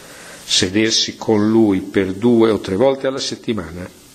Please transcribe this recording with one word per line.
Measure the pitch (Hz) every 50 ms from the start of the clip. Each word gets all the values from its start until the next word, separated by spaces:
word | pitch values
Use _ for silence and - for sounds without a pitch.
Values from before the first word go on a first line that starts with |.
| - - - - - - - - -
sedersi | - - - 104 92 92 107 110 113 110 - - - 104
con | - - - 110 104 104 107
lui | 113 113 110 104 95 92
per | - - - 98 95 92 95
due | 98 110 120 120 113 110 113
o | 104 92
tre | - 98 95
volte | 95 127 135 135 135 135
alla | 135 135 135
settimana | - - 113 - - 123 117 101 85 80 85 90 90 - - - - - -